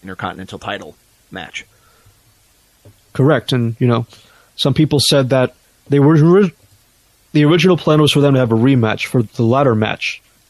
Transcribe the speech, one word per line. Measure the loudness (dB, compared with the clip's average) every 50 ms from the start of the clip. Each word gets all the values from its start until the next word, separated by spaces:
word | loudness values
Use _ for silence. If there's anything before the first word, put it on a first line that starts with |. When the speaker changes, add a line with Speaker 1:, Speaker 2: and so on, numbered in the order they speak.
Speaker 1:
Intercontinental | -20 -18 -14 -12 -12 -12 -10 -12 -16 -16 -18 -16
title | -12 -12 -12 -12 -14 -18 -20 _ _ _ _ _ _ _
match. | -18 -18 -16 -16 -18 -20 -20 _ _ _ _ _ _ _ _ _ _ _ _ _ _ _ _ _ _ _ _ _ _ _ _ -20 _ _ _ _
Speaker 2:
Correct. | -4 0 0 0 0 0 -2 -4
And, | -4 -4 -4 -4 -4 -2
you | -2 0
know, | 0 -2 -4 -8 -14 -20 _ _ _ _ _ _ _
some | -6 -4 -2
people | 0 0 0 0 0 -2
said | -2 0 0 0 0 0
that | 0 0 0 -2 -4 _ _ _ _ _ _ -2
they | 0 2
were | 4 4 4
ori-, | 4 4 4 4 4 2 0 -2 _ _ _ _ _ _ _ _ _ _ _ _ _ _ _
the | 0 2 2
original | 2 2 2 2 2 0
plan | 0 0 0 2 2
was | 2 2
for | 2 2
them | 2 2 2
to | 2
have | 2 0
a | 0
rematch | 2 2 2 2 2 0 0 -2 -4 -6
for | -4 -2 -2
the | -2 -2 -4 -2
latter | 0 0 2 2 2 2 0
match. | 0 -2 -4 -4 -6 -10 -10 -12 -14 _ _ _ _ _